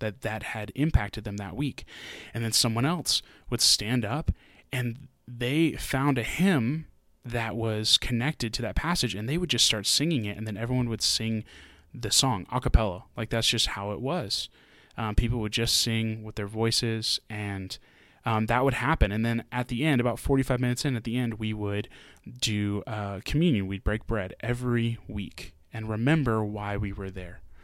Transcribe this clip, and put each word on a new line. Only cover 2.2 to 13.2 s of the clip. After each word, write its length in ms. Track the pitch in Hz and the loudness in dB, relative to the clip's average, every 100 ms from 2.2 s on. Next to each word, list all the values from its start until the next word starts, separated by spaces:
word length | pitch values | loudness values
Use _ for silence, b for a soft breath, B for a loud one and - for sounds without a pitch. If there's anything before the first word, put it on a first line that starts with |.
| B | B
And 80 | - | -4
then 100 | 113 | 0
someone 320 | 107 120 113 | 2 2 2
else 380 | 135 175 - - B B B | 2 0 0 -2 B B B
would 120 | 123 | 2
stand 440 | - - 104 123 | 4 4 2 0
up, 280 | 104 135 160 - b b b | 0 -2 -2 -4 b b b
and 360 | 127 120 117 - _ - | -4 -2 -4 -12 _ -14
they 440 | 120 120 147 165 | -4 0 2 2
found 460 | - - 131 139 131 | 2 -2 0 2 2
a 60 | |
hymn 600 | 110 - 190 165 113 156 156 - _ _ | 0 2 4 4 2 -2 -6 -16 _ _
that 300 | 120 117 113 | -6 -4 -4
was 440 | 107 113 107 110 - | -2 0 0 4 2
connected 540 | - 123 131 156 113 | 4 0 0 -2 -4
to 80 | - | -4
that 120 | 117 | -2
passage, 400 | 92 151 175 127 | 0 0 0 0
and 140 | 101 110 | -2 -2
they 100 | 160 | -2
would 120 | 180 | 0
just 160 | 120 - | 2 2
start 200 | 110 98 | 2 0
singing 380 | - 151 156 | 2 2 0
it, 120 | 104 101 | -2 -4
and 100 | 110 | -6
then 100 | 104 | -4
everyone 320 | 117 127 120 | -2 0 0
would 140 | 110 | 0
sing 420 | - - 113 110 - B B B B | 0 0 0 -2 -4 B B B B
the 160 | - 117 | -10 0
song 360 | - 135 104 - | 4 4 2 -2
a 100 | 127 | -2
cappella. 440 | 123 - 110 90 - | 6 6 6 -2 -10
Like, 140 | - | -8